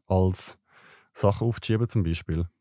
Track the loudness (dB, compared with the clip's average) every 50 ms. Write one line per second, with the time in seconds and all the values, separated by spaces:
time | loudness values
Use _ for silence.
0 | _ 0 2 2 4 2 2 0 -4 -6 -8 -12 _ _ _ _ -20 -20 -20 -20
1 | _ _ _ 0 0 2 2 2 0 -2 -2 -2 -2 -2 0 0 0 0 0 0
2 | 0 0 -2 -2 -4 -4 -2 -2 -2 -4 -8 _